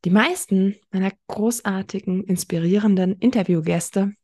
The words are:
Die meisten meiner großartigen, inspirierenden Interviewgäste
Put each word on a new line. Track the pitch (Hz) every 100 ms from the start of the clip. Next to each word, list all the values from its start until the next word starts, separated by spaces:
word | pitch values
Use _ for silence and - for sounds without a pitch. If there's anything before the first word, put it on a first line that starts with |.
| 180
Die |
meisten | 196 269 359 - 190 196 202 _
meiner | 190 190 - _
großartigen, | - 214 233 - 190 196 196 196 185
inspirierenden | 196 180 - 170 170 202 208 190 185 185
Interviewgäste | 233 233 185 175 160 170 - 196 196 208